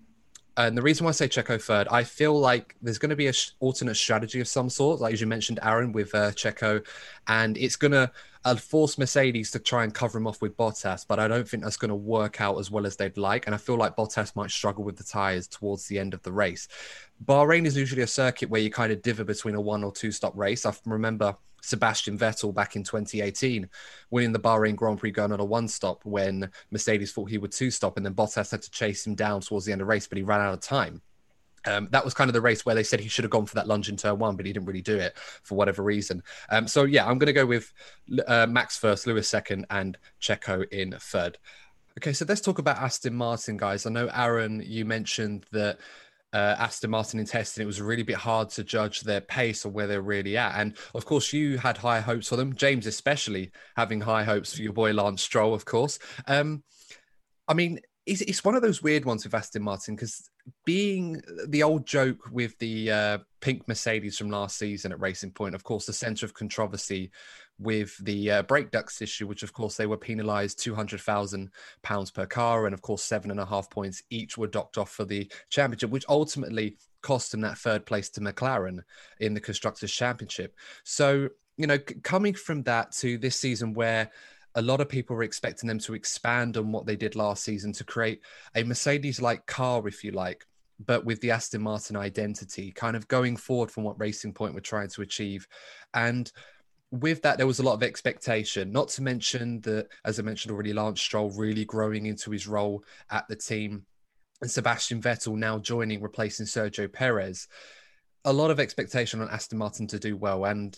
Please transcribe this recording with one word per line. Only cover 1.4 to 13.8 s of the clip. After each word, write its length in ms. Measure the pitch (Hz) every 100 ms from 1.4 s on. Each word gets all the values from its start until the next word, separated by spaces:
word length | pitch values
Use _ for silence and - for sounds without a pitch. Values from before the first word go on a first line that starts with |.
| - 113
third, 260 | - 107 101
I 120 | 120
feel 360 | 120 - 151 147
like 360 | 135 120 - -
there's 160 | 120 107
gonna 180 | 151 147
be 100 | 139
a 60 |
sh-, 160 | 127 - -
alternate 360 | 131 127 123 107
strategy 440 | - 110 110 127
of 80 | 120
some 220 | - 127
sort, 300 | - 139 160
like 100 | 117
as 80 | 113
you 60 | 110
mentioned, 320 | 113 107 110
Aaron, 300 | 113 113 123
with, 220 | 110 98
uh, 160 | 107 104
Checo, 520 | 104 113 104 110 107 - - - - -
and 300 | 110 110 107
it's 180 | 127 -
gonna, 340 | 147 139 127 - - -
uh, 120 | 127 120
force 400 | - 156 151 -
Mercedes 540 | 131 147 135 120 107
to 80 | 120
try 260 | - 123
and 80 | 113
cover 240 | 107 120 113
him 100 | 110
off 140 | 104
with 160 | 107 -
Bottas, 480 | 113 107 98 90 -
but 120 | 107
I 100 | 107
don't 180 | 117 113
think 160 | 113
that's 140 | 107 -
gonna 180 | 117
work 460 | 101 104 110 107 -
out 180 | 104 95
as 120 | 95
well 160 | 104 101
as 100 | -
they'd 220 | 98 101
like, 260 | 98 113
and 100 | 107
I 40 | 104
feel 180 | -
like 200 | 120